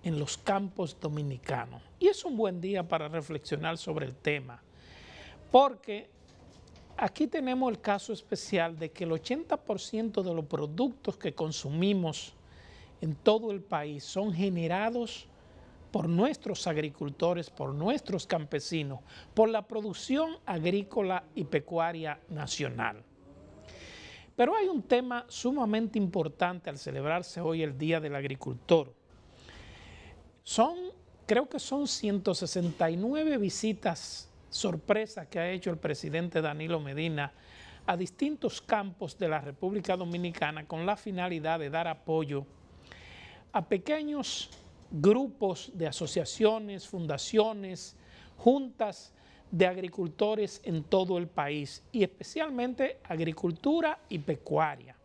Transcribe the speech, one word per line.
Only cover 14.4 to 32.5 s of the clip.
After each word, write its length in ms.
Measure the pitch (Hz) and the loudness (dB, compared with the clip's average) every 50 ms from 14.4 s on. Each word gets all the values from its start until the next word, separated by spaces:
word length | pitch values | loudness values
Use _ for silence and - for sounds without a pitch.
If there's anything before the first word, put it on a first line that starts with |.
| 196 196 180 170 165 160 175 190 214 233 240 240 233 226 - - - - - - - - - - - - - - - - | 2 2 2 2 2 2 2 2 0 0 0 -2 -4 -4 -8 -12 -16 -20 -20 -20 -20 -20 -20 -20 -20 -20 -20 -20 -18 -4
por 160 | - 208 156 | -2 -2 0
nuestros 600 | 165 170 170 220 294 294 - - - 185 - - | 2 4 4 4 4 2 -2 -4 -6 -6 -2 -2
agricultores, 840 | 180 156 156 151 147 143 - 151 143 139 - 165 170 180 175 160 - | 0 0 0 0 -2 -4 -6 -6 -6 -2 0 2 2 2 0 -4 -8
por 240 | - - 139 135 139 | -8 -8 -6 -4 -2
nuestros 520 | 147 160 208 285 294 - - 185 180 - | 0 0 0 0 0 0 -2 -4 -4 0
campesinos, 760 | - 175 165 151 143 - 147 - - 175 160 147 139 135 - - - - - - - - | 0 0 -2 0 -2 -4 -4 -2 -2 -2 -2 -2 -4 -6 -10 -12 -18 -20 -20 -20 -2 6
por 160 | - 220 220 | 6 6 8
la 180 | 220 214 208 | 6 0 -2
producción 680 | - 226 220 208 214 170 - - - 262 294 320 320 330 - - | -2 -6 -4 -4 -4 -6 -6 -2 0 2 2 2 0 -2 -8 -6
agrícola 800 | - 190 165 156 175 185 202 196 202 - 240 196 185 185 180 - - - | -4 -2 0 2 2 2 2 0 0 0 0 0 2 0 -2 -4 -6 -6
y 80 | - 165 | -6 -4
pecuaria 760 | 139 - 151 143 - 170 165 165 170 170 165 160 151 147 - - - | 0 0 -2 -2 0 0 0 0 0 -2 -4 -6 -6 -6 -8 -10 -10
nacional. 720 | 160 147 143 131 - - 147 127 120 113 113 113 104 107 - - - - - - - - - - - - - - - - - - - - - - - - - - _ | -8 -8 -6 -6 -4 -4 -4 -4 -2 -2 -2 -2 -4 -6 -16 -20 -20 -20 -20 -20 -20 -20 -20 -20 -20 -20 -20 -20 -18 -18 -18 -18 -18 -18 -18 -18 -20 -20 -20 -10 _
Pero 200 | - 240 285 381 | 4 4 4 6
hay 120 | 440 403 | 2 2
un 160 | 370 349 254 190 | 2 0 -2 2
tema 420 | - 247 240 254 247 240 240 240 - | 4 2 2 4 0 -6 -6 -8 -8
sumamente 680 | - - - 247 277 294 240 214 214 220 233 214 220 | -12 -4 -2 0 0 2 0 2 2 0 0 0 2
importante 720 | 220 202 180 - 190 156 156 143 - 180 180 180 175 - 165 | 0 0 2 2 0 -2 -2 0 0 0 0 0 -6 -8 -10
al 80 | 147 | -10
celebrarse 640 | 139 - 143 135 135 139 147 160 180 175 - - 170 | -8 -8 -6 -6 -4 -2 0 -2 -2 -4 -6 -8 -4
hoy 220 | 170 160 165 165 160 | -2 -2 0 0 -2
el 120 | 151 135 | -2 -2
Día 240 | 131 151 160 165 160 | -2 0 0 0 0
del 140 | 156 147 143 | -2 -4 -6
Agricultor. 800 | 139 139 139 139 135 - 131 127 120 - - 170 160 143 123 - _ _ _ - - - - - - - - - - - - - - - - - - - - - - - - _ _ _ | -4 -4 -6 -6 -6 -6 -8 -8 -8 6 6 6 6 6 0 -12 _ _ _ -20 -20 -20 -20 -20 -20 -20 -20 -20 -18 -18 -18 -20 -20 -20 -20 -20 -20 -20 -20 -20 -20 -20 -20 _ _ _
Son, 300 | - - - 226 277 349 359 359 370 - - - - - - - | -2 4 4 4 4 4 -4 -8 -10 -10 -14 -20 -20 -20 -14 0
creo 240 | - 208 240 294 - | 4 4 4 4 2
que 100 | - 277 | -6 -8
son 300 | - - 262 285 285 - | -4 -2 -2 0 0 0
ciento 440 | - - - 208 202 196 185 202 180 | -2 -2 0 0 0 2 2 0 0
sesenta 560 | - 185 160 | 0 -2 -2